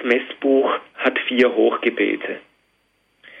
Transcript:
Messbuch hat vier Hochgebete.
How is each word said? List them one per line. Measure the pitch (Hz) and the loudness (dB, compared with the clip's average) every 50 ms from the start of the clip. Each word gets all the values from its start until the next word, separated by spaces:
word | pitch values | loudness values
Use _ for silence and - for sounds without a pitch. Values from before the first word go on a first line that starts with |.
| - | 0
Messbuch | 127 120 131 127 - - - - 139 135 135 135 - - - - - _ | 0 0 0 0 -4 -10 -4 0 2 4 4 2 2 -2 -4 -6 -10 _
hat | - - 131 127 - - | -4 -2 -2 -2 -2 -4
vier | - 127 123 123 120 95 | -2 2 2 2 2 4
Hochgebete. | 104 113 120 120 - - 120 113 110 101 101 101 98 - - 95 - - _ _ _ _ _ _ _ _ _ _ _ _ _ _ _ _ - - - | 2 2 2 2 0 -2 -2 -2 0 0 -2 -2 -4 -6 -8 -10 -10 -12 _ _ _ _ _ _ _ _ _ _ _ _ _ _ _ _ -20 -20 -20